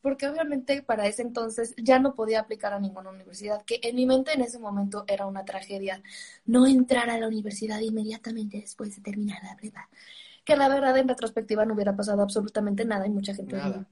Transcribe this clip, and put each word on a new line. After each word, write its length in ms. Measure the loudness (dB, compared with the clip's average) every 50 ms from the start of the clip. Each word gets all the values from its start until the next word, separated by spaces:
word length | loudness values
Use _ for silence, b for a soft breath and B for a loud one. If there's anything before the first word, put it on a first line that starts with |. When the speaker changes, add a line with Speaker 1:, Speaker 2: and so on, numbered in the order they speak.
Speaker 1:
Porque 260 | _ -2 -2 -2 -4
obviamente 540 | -6 -2 -4 -4 -2 -2 -6 -2 -2 -2 -2
para 240 | 0 -2 -2 0 0
ese 140 | -2 -2 -2
entonces 540 | -6 -6 -4 -4 -6 -4 -4 -4 -6 -6 -6
ya 220 | -4 4 6 6 8
no 160 | 6 4 2
podía 240 | 0 -2 0 0 0
aplicar 340 | 0 -2 -8 -6 -4 -4 -4
a 60 | -2
ninguna 320 | -4 -6 -6 -10 -16 -16
universidad, 520 | -16 -18 -20 -20 -18 -12 -6 -6 -6 -6 -4
que 140 | -6 -6 -4 -4
en 120 | -2 0
mi 120 | 2 4
mente 260 | 6 4 4 4 2 0
en 80 | 0
ese 160 | 0 -2 -4 -10
momento 440 | -8 -6 -4 -2 -2 -2 -4 -6 -4
era 200 | -4 -2 -2 -2
una 180 | -6 -6 -8 -10
tragedia 560 | -10 -12 -12 -10 -10 -8 -6 -6 -6 -8 -8 B B B B B B B B B
no 200 | 4 6 8 8
entrar 440 | 10 8 6 6 6 4 2 2 0
a 80 | -2 -2
la 80 | -2
universidad 520 | -2 -2 -2 -4 -6 -6 -6 -6 -6 -4 -4
inmediatamente 760 | -2 -2 -2 -2 -4 -4 -8 -10 _ -10 -8 -6 -8 -8 -8 -10
después 340 | -14 -14 -14 _ -12 -12 -12
de 60 | -12 -12
terminar 400 | -10 -6 -4 -4 -4 -6 -8 -12
la 120 | -16 -18
prepa. 340 | -14 -16 -16 _ -16 -20 _ B B B B B B B B B B B
Que 100 | 2 4
la 120 | 6 6 4
verdad, 280 | 4 4 4 4 4
en 100 | 4 4
retrospectiva, 580 | 2 0 -2 -4 -4 -4 -4 -2 -2 2 2 2
no 100 | 2 2
hubiera 200 | 0 0 0 0
pasado 280 | 0 0 0 2 2 2
absolutamente 640 | 2 2 -2 -2 -2 _ -2 0 0 0 0 0
nada, 220 | -2 -2 -2 -2
y 40 | 0
mucha 240 | -2 -2 -2 -4 -6
gente 200 | -8 -8 -8 -6
Speaker 2:
Nada. 280 | -4 -4 -4 -6 -6 -10 _